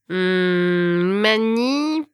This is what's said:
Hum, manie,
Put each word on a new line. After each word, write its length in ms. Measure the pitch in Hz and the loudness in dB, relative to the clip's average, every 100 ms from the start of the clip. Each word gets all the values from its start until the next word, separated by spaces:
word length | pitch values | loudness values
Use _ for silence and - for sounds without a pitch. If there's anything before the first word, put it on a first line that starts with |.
| - | -8
Hum, 1120 | 185 185 185 180 180 180 175 175 175 180 202 | -4 0 0 0 0 0 0 0 0 0 0
manie, 840 | 214 220 226 226 247 277 302 311 302 | 2 2 0 0 0 0 -2 -4 -6